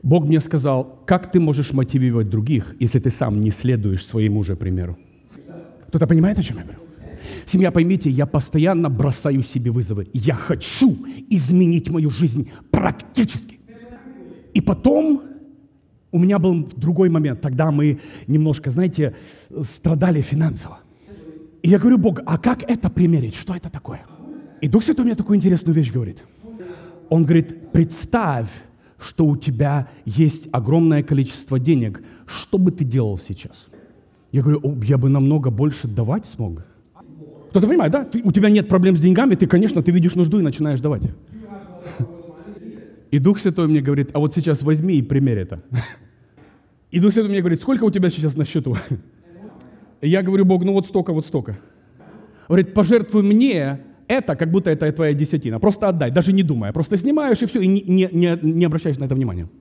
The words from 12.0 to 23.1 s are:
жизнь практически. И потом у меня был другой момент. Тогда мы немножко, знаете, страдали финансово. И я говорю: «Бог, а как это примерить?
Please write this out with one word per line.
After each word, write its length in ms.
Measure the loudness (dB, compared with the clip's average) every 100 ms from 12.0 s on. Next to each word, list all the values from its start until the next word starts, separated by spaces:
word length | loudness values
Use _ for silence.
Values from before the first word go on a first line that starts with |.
| -2
жизнь 400 | 0 -2 -2 -8 -12 -4
практически. 880 | -2 -2 -4 -8 -2 -2 -4 -14 -20 _ -20 -20 -20 -20 -20 -20 -20 -4
И 80 | -2
потом 600 | 0 0 2 2 2 0 -2 -20 -20 -20 _ _ _ _ _
у 80 | 0
меня 200 | 2 2
был 280 | 2 0 -4 -4
другой 340 | -2 2 2
момент. 320 | 2 -2 -4
Тогда 300 | -4 0 0
мы 280 | 2 0 -2 -8 -18 -2
немножко, 440 | 0 2 -2 -4
знаете, 440 | -2 -2 0 -4 -4 -20 -20 -16 -12
страдали 580 | -10 -4 -2 2 2 2
финансово. 580 | 0 0 -2 -4 -12 -18 _ _ _ -20 -20 -20 -20 _
И 60 | 2
я 100 | 4
говорю: 180 | 6 4
«Бог, 240 | 4 0 -4
а 120 | -2
как 320 | 0 -2 -4
это 200 | -2 -2
примерить? 460 | 0 2